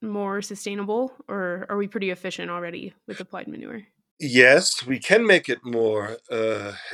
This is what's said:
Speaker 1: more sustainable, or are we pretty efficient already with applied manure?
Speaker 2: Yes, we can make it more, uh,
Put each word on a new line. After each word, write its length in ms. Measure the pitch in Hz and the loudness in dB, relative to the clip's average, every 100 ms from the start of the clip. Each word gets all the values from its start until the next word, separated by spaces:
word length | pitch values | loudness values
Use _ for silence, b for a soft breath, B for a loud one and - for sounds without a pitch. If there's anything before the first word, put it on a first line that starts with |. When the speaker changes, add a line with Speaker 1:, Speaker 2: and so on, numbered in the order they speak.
Speaker 1:
more 400 | 220 202 196 196 | -8 -4 -4 -4
sustainable, 720 | 202 202 202 202 202 220 262 - - | -6 -10 -8 -6 -2 -2 -2 -6 -10
or 360 | 202 180 180 - | -6 -4 -6 -4
are 80 | 202 | -4
we 100 | 202 | -2
pretty 220 | 208 190 | -2 -4
efficient 400 | 180 190 175 175 | -4 -6 -8 -8
already 420 | 175 170 170 190 - - | -6 -8 -10 -12 -14 -14
with 140 | 196 | -14
applied 280 | 185 185 - | -12 -12 -12
manure? 380 | - - 220 202 _ _ - | -12 -12 -14 -16 _ _ -10
Speaker 2:
Yes, 640 | 147 123 127 147 185 - | 2 8 10 8 6 -2
we 140 | 127 127 | -4 -4
can 260 | - 214 | 4 4
make 240 | 220 175 - | 6 4 2
it 160 | 120 | -6
more, 540 | 123 117 110 107 104 117 - | -2 0 2 0 -4 -8 -6
uh, 460 | 117 113 104 101 101 B | -2 -2 -2 -6 -10 B